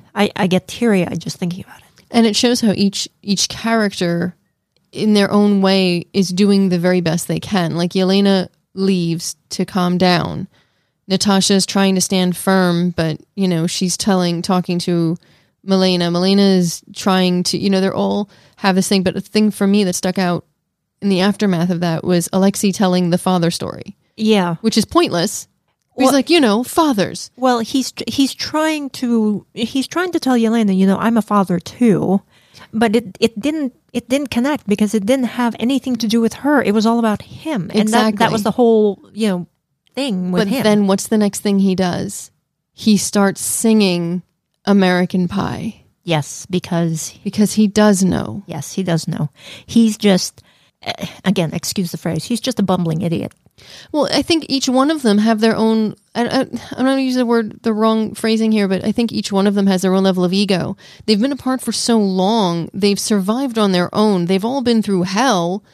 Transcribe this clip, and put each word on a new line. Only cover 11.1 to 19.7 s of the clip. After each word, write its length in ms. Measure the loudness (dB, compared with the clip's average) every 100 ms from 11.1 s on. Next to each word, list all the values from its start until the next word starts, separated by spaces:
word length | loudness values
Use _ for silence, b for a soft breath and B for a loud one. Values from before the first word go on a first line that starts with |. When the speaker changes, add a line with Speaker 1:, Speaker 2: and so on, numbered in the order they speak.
| -2 2 2 2
Speaker 2:
is 120 | 0 0
trying 300 | 0 2 0
to 60 |
stand 340 | 0 0 0 -2
firm, 540 | 0 2 2 0 -2
but, 320 | -2 -4 -4 _ -4
you 120 | -2
know, 200 | 0 -2
she's 280 | -2 -4 -2
telling, 440 | 0 0 0 -2
talking 380 | 0 -2 0 -2
to 380 | 0 0 0 -2 b b b b
Milena. 460 | -2 2 2 2 0
Milena 300 | 0 2 4
is 420 | 4 4 0 -4 -14 -6
trying 480 | 0 2 2 0
to, 140 | -2 -2
you 120 | 0
know, 100 | 0
they're 140 | 0
all 360 | -2 -2 -2 -4 b b b
have 180 | 0 2
this 120 | 2
thing. 160 | 2
But 100 | 0
the 80 | -4
thing 300 | -2 0 0
for 160 | 2
me 160 | 2